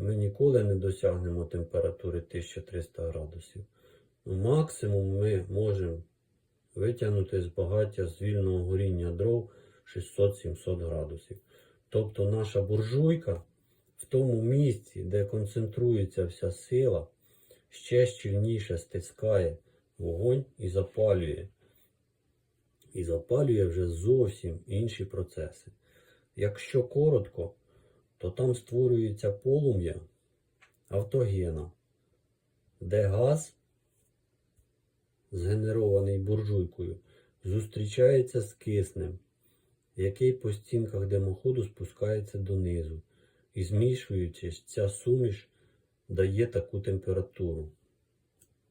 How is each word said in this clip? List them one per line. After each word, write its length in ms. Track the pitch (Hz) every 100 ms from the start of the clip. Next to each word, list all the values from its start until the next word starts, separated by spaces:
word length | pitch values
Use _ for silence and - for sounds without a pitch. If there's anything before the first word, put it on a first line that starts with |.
ми 140 | 98 107
ніколи 480 | 101 - 139 123
не 120 | 104 92
досягнемо 720 | 95 - 95 90 90 87 80
температури 760 | 87 82 87 - - 90 85
тисяча 400 | - 90 85 95
триста 460 | - 87 80 - 85
градусів. 580 | 80 78 85 - - 101 _ _ _ _ _ -
Ну, 80 | 92
максимум 840 | 110 151 156 - 107 101 95 98
ми 260 | 107 95 92
можемо... 540 | 98 107 98 87 82 - _ _ _ _ _ _ -
Витягнути 680 | 104 120 107 101 92 95
з 60 | 87
багаття 600 | - 87 104 104 - 87
з 140 | -
вільного 420 | 104 101 95 92
горіння 480 | 90 95 98 87 87
дров 380 | 85 107 117 104 - - _ -
шістсот-сімсот 960 | - - - 101 - 82 82 - 87
градусів. 580 | 85 82 76 80 - 98 _ - _ _ _
Тобто 400 | 110 104 - 101
наша 320 | 110 104 101
буржуйка 840 | 98 107 110 131 160 165 - 85 - _ _ _ _ -
в 80 | -
тому 360 | 131 131 117
місці, 600 | 117 139 143 101 - 98
де 220 | 90 101 98
концентрується 1000 | 110 101 117 110 - 123 110 92 - 87
вся 260 | - 98
сила, 560 | - - 127 131 92 - _ _ _ _ - _
ще 360 | - - 120 123
щільніше 720 | - 104 98 113 110 - 87
стискає 800 | - - - - 107 101 85 80 _ _ _ -
вогонь 480 | 85 85 117 139 139 -
і 120 | 95
запалює. 800 | 92 90 - 107 95 80 - 90 _ _ _ _ _ _ _ _ _ _ _ _ _ _
І 100 | 95
запалює 600 | 85 82 - 135 139 107 90
вже 220 | 87 87
зовсім 720 | 82 101 131 104 - 90 82 -
інші 400 | 101 113 - 95
процеси. 680 | - 90 - 78 - - _ _ _ _ _ _ -
Якщо 480 | 101 101 - 131
коротко, 720 | 123 143 151 127 98 - 82 - _ _ _ _ _ _
то 140 | 90
там 240 | - 127 123
створюється 760 | - 120 127 117 110 104 104
полум'я 640 | 101 127 147 139 98 85 78 80 _ _ _ _ _ _ _ -
автогена, 840 | 98 104 135 113 95 87 78 82 _ _ _ _ _ _ _ _ _ _ -
де 220 | 90 104
газ, 520 | 98 98 127 156 - _ _ _ _ _ _ _ _ _ _ _ _ _ _ _ _ _ _
згенерований 840 | 90 90 107 110 113 107 98 98 98
буржуйкою, 840 | 95 107 104 101 87 - 87 - _ _ _ _
зустрічається 960 | 92 104 104 110 104 - 127 131 123 123
з 120 | 104
киснем, 640 | - - 104 90 98 87 87 _ _ _ _ _ _ _ -
який 380 | 95 - 127
по 200 | 127 107
стінках 520 | 101 - 117 107 98 95
димоходу 580 | 98 98 92 131 127
спускається 760 | 101 - 92 - 104 107 101 101
донизу. 640 | 95 95 90 85 80 80 - _ _ _ _
І 100 | 107
змішуючись, 1000 | 90 104 120 127 - 98 87 - 87 82 -
ця 240 | - 101
суміш 600 | - 123 127 117 98 - _ _ _ _ _ -
дає 360 | 90 95 98 117
таку 320 | 101 - 101
температуру. 920 | 98 95 - 95 92 - 87 80 78 _ _ _ _ _ _ _ _ _ _